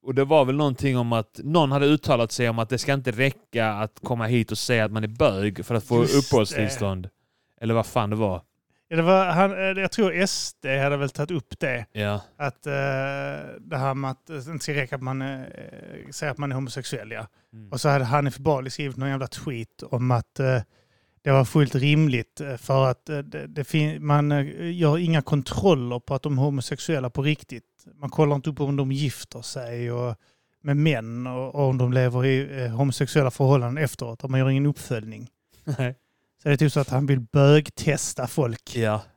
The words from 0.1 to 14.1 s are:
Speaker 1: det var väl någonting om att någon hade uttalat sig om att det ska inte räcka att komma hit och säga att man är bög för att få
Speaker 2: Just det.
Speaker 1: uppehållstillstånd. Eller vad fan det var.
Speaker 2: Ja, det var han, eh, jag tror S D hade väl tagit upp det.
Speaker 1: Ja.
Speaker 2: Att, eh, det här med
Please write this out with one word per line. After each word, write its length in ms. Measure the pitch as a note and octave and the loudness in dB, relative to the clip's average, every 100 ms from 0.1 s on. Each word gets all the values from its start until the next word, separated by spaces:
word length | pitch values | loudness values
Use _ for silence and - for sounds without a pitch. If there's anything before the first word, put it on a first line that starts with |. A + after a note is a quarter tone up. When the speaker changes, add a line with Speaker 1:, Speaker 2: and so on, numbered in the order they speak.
Speaker 1:
det 100 | B2+ | 0
var 200 | C#3 D#3 | 4 4
väl 100 | B2+ | 4
någonting 420 | C#3 D3 B2 C#3 B2+ | 2 0 0 0 0
om 160 | A#2 | 0
att 260 | A2+ - - | -2 -4 -10
någon 280 | C#3 E3+ C#3 | 0 2 4
hade 140 | C#3 | 4
uttalat 460 | C#3+ D3+ - B2 A2+ | 4 2 2 2 2
sig 180 | - A#2+ | 0 0
om 100 | A2+ | 0
att 100 | A2 | -2
det 80 | B2 | -2
ska 160 | - | -2
inte 180 | C#3 B2+ | -2 -2
räcka 580 | A2 C3+ - _ A#2 A2 | 0 -2 -2 _ -2 -2
att 280 | G#2 G#2+ - | -2 -6 -8
komma 220 | - A#2+ A2+ | -6 -4 2
hit 240 | B2 A2 | 2 0
och 60 | G#2+ | -4
säga 280 | - A#2 | 0 2
att 60 | G#2+ | 2
man 120 | G#2+ | -2
är 40 | G#2+ | -6
bög 580 | A#2 D3+ F#2+ G#2 F#2 | 2 2 2 -2 -4
för 100 | - | -4
att 80 | A#2 | -4
få 180 | - A#2+ | 2 2
Speaker 2:
Just 120 | A#2+ | 4
det. 60 | C#3+ | 2
Speaker 1:
uppehållstillstånd. 880 | C3 B2+ G#2 - - - G2+ F#2+ F#2 _ _ _ _ _ | 4 2 2 -2 -4 -2 -4 -4 -10 _ _ _ _ _
Eller 120 | A2+ | -2
vad 120 | A2+ | 0
fan 240 | A2 B2+ G#2 | 0 -2 -2
det 60 | |
var. 260 | G#2+ G#2+ F2 _ _ _ _ _ | -2 -2 -4 _ _ _ _ _
Speaker 2:
Ja, 100 | E3 | 0
det 60 | |
var 220 | E3 F#3+ | 4 4
han, 260 | F#3 E3 G3 | 4 2 2
eh, 60 | F#3 F#3+ F#3+ | 0 -2 -2
jag 100 | F#3+ | -4
tror 220 | - G3 | 0 0
S 380 | E3+ G3 - - - | 2 -2 -2 -8 -8
D 180 | C3+ C3+ | -4 0
hade 180 | C#3 C#3+ | 0 0
väl 120 | C#3 | -2
tagit 220 | - D3 | -4 -4
upp 280 | C3 - - | -4 -6 -6
det. 260 | D3+ B2 G#2 | -4 -4 -8
Speaker 1:
Ja. 300 | G#2+ G#2 G#2 - _ | -4 -2 -2 -8 _
Speaker 2:
Att, 300 | C#3+ - D3 | -8 -8 -6
eh, 60 | C#3 C#3 C3+ C3+ C#3 C#3 C#3+ - - | -4 -2 -4 -4 -6 -8 -10 -12 -16
det 180 | D#3 C#3+ | -8 -4
här 160 | C3+ | -2
med 180 | C3+ C#3 | -2 -6